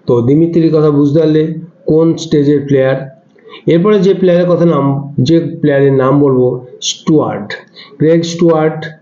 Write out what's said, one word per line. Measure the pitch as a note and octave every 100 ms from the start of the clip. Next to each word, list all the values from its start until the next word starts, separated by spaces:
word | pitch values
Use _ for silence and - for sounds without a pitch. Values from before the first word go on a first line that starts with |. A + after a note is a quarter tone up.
| -
তো | A#2+
দিমিত্রির | A#2+ D3 E3+ E3+ D#3+
কথা | D3+ D3+
বুঝতে | C#3+ D3 D#3
পারলে | D#3+ D#3 E3 D#3+ - - -
কোন | D#3 E3 D#3+
স্টেজের | - D3 C#3+ C#3+ C#3
প্লেয়ার। | C3+ C3 C3+ - - _ _ - - -
এরপরে | E3 G#3 G#3
যে | F#3
প্লেয়ারের | F#3 F#3 F3 F3
কথা | D#3+
নাম, | E3+ C#3+ C#3 C#3 - -
যে | B2+ E3 C#3+ -
প্লেয়ারের | C#3+ C#3 C#3
নাম | C3 C3 C#3+
বলবো | C#3+ B2+ B2+ B2 - -
স্টুয়ার্ট, | - - - D3+ A2+ G#2 G2+ - - - - -
গ্রেগ | D3+ E3
স্টুয়ার্ট। | E3 - E3+ D#3+ D#3 D#3 - -